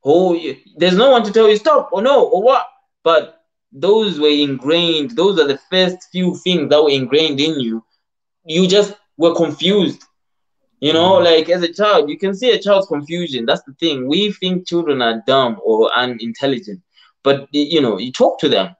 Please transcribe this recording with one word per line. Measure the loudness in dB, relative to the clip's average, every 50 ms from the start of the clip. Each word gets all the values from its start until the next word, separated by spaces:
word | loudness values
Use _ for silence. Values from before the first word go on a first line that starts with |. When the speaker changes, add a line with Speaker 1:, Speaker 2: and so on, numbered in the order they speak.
| _
Speaker 1:
Oh, | 2 2 2 2 0 -2
you, | -4 -6 -10 -12 -12 _ _ _
there's | -2 0 2 2
no | 4 4 4
one | 4 4 2
to | 0
tell | 2 4 4 4
you | 4
stop | 2 2 2 2 2 0 -2
or | -6 -2
no | 0 2 2 2 2
or | 2 0 2
what. | 2 2 2 2 -2 -6 _ _ _ _ _ _ _
But | 2 2 2 0 -2 _ _ _ _ _ _ _ _
those | _ -4 0 2 2 2 2 -2 -2 0
were | 0 2
ingrained. | 2 2 0 -2 -4 -6 -2 -2 0 0 0 0 -2 -4 -4 -6
Those | -4 -2 0 0 2 0
are | 0
the | 0 -2 -6 _ _
first | -2 0 0 0 -2 -8 -16 _
few | -6 -4 -4 -4 -4
things | -4 -4 -2 -2 -2 0 2
that | 2 4
were | 4 2
ingrained | 2 0 -2 0 0 0 0 0 -2 -2
in | -2 -2 -2 -4
you. | -4 -4 -6 -8 _ _ _ _ _ _ _ _ _ _ _ _ _
You | -6 0 0 0
just | 2 2 2 2 0 -4 _ _ _ _
were | 0 0 0 2
confused. | 0 -2 -2 -4 -4 -2 0 0 2 0 -2 -4 _ -20 _ _ _ _ _ _ _ _ _ _ _ _ _ _ _
You | -4 0
know, | 0 2 2 4 4
Speaker 2:
Mm-hmm. | 4 4
Speaker 1:
like, | 4 4 2 2 0
as | -2 -2
a | -2 -6
child, | -2 -2 0 2 2 2 2 0
you | -6 -6
can | -6 -6 -4
see | -2 0 0
a | 0 0
child's | 2 2 2 2 2
confusion. | -2 -6 -8 -8 -8 -8 -8 -8 -6 -6 -6 -2
That's | -2 -4 -4
the | _ -16 -10
thing. | _ -4 -4 -4 -4 -4 -4
We | -2 -2 -2 -2
think | -4 -6 -4 -4 -4 -4 -6
children | -4 -4 -4 -2 -2 -2 0
are | 0 -2 -2 -4 -2
dumb | 0 2 2 2 0 -4 -4 -2
or | -2 2 2 2 2 2
unintelligent. | -2 -2 -2 -6 -8 -10 -12 -8 -4 -4 -4 -4 -4 -8 -14 -16 -16 _ _ _ _ _ _ _ _
But, | _ 0 0 0 -4 _
y-, | -4 -4 -2 0 0
you | 0
know, | 0 0 -2 -4
you | -6 -10
talk | -2 0 0 0 0 -2
to | -2 0
them. | 0 0 -2 -4 -8